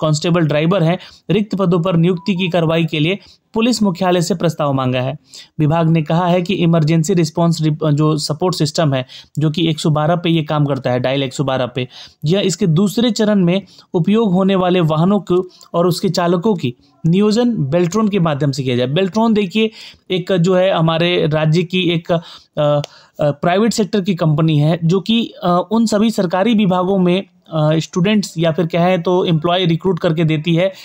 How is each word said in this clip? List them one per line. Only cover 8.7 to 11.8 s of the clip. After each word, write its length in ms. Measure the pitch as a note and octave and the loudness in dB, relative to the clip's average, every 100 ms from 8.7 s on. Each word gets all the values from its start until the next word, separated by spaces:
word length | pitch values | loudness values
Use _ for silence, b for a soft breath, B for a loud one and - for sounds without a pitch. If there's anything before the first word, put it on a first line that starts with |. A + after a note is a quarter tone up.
| - D#3+ | 0 0
है, 120 | C3+ B2+ B B - | -2 -6 B B -4
जो 100 | D3+ | -2
कि 200 | D3+ E3 | 0 -2
एक 100 | D3+ | 0
सौ 100 | F3 | 0
बारह 260 | D3+ D3+ F3 | 0 0 0
पे 140 | E3+ | 0
ये 140 | E3 | -2
काम 220 | D#3 D3+ C#3+ | 0 -2 0
करता 260 | C3 B2+ | -2 -2
है, 80 | B2 | -2
डायल 240 | B2+ C#3 | -2 -2
एक 100 | C3+ | -4
सौ 100 | - | -4
बारह 220 | C3+ C3 B2 | -2 -2 -2
पे, 220 | B2+ | -4